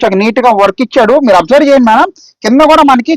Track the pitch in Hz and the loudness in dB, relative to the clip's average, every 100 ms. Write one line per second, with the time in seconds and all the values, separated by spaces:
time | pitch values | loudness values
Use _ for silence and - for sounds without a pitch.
0 | 226 190 214 226 247 214 196 - 254 277 | -2 -2 -4 -2 -2 0 -2 -2 -4 -2
1 | 220 277 262 180 160 277 285 277 233 226 | 0 0 2 0 2 0 2 2 2 0
2 | 370 - _ _ 214 262 302 311 277 254 | -2 -6 _ _ -2 0 2 2 2 0
3 | 240 | -2